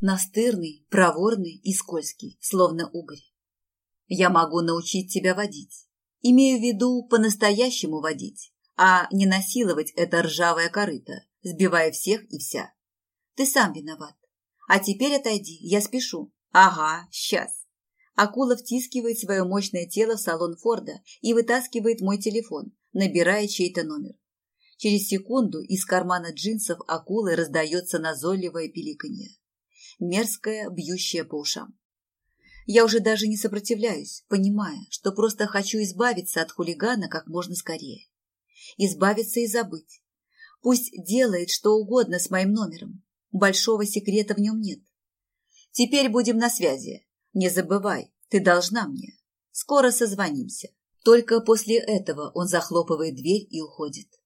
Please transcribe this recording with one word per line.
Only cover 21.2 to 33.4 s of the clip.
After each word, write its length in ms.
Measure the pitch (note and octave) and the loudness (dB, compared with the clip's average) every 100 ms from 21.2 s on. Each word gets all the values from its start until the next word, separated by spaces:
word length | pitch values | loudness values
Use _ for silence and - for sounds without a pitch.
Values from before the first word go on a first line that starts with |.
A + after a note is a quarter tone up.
и 120 | A3 | 0
вытаскивает 680 | A#3 A3+ B3 B3 A#3 G#3+ A3+ | 2 2 0 -2 -2 0 0
мой 180 | D4 G3+ | 0 0
телефон, 520 | A3 G#3+ A3+ D3+ - - _ | -2 -4 -4 -10 -12 -18 _
набирая 540 | F#3 F#3+ D#3+ E3+ G#3 G#3 | -2 0 2 2 2 0
чей-то 360 | - F#3 F#3 | -2 -2 -2
номер. 300 | D#3+ D3+ C#3 - _ _ _ _ _ _ | -6 -8 -12 -16 _ _ _ _ _ _
Через 300 | G#3+ G3+ G3 | 0 0 0
секунду 540 | G3 G3 C4 G#3+ D#3 | -4 -2 0 0 -2
из 240 | - F#3 - | -4 -4 0
кармана 480 | F3+ F3+ F3+ E3+ | 0 0 -2 -4
джинсов 460 | D3+ F#3 A3 - E3+ - | -8 -6 -4 -6 -8 -6
акулы 480 | D#3+ - G#3 G3+ E3 | -8 -4 -2 0 0
раздается 640 | D#3 D#3 D#3 F3 F3 E3+ | 0 -2 -2 -2 -4 -4
назойливое 680 | D#3+ C#3+ D#3 F#3+ F3 E3 D#3+ | -4 -4 -2 -2 -4 -6 -8
пиликанье. 600 | - D#3 D3 D3 - - _ _ _ _ _ - - | -8 -10 -10 -12 -12 -14 _ _ _ _ _ -20 -8
Мерзкое, 720 | F3 F#3+ A3 - G#3+ A3 G#3 | -4 -2 -2 -4 -8 -8 -8
бьющее 540 | F3 D3+ F3+ - E3 | -8 -8 -6 -4 -6
по 120 | - D3+ | -6 -8
ушам. 440 | D3 - - _ _ _ _ _ _ _ _ - - | -6 -8 -10 _ _ _ _ _ _ _ _ -14 0
Я 200 | G#3+ A3+ | 4 4
уже 140 | A3+ | 2
даже 280 | A3 A3 G#3+ | 0 -2 -2
не 100 | |
сопротивляюсь, 840 | G#3+ | -4